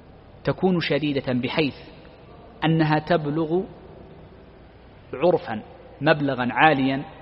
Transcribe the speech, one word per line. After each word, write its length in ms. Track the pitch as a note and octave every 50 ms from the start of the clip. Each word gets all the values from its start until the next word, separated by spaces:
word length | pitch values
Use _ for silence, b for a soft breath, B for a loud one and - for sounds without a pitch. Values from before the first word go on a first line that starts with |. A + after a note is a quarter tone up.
| - - - - - - - - -
تكون 360 | - C3+ - - F#3+ F#3 E3+
شديدة 540 | D#3 - D3+ C#3+ D3 D3 C#3 C3+ - - B2
بحيث 420 | B2 A#2+ B2+ - D#3+ D#3+ C3+ A#2 - - - - - - - - - - - - - - - - - -
أنها 340 | D#3+ E3 D#3+ D#3+ D3+ D#3 D3+
تبلغ 640 | D#3 - F3 E3+ D3+ D3 C#3+ D#3+ E3 D3+ E3 F3+ G3 - - - - - - - - - - - - - - - - - - - - - - - - - - - - - -
عرفاً 500 | - D3 F3 F3 D#3 - - A2+ G#2+ - - - - - - - -
مبلغاً 460 | C#3 D3+ E3 D3+ D3+ C#3 C3+ A#2+ B2 A#2+
عالياً 520 | A2+ A#2+ D3 D#3+ D3+ C3+ C3+ C3+ C3+ C3+ C#3+ - - -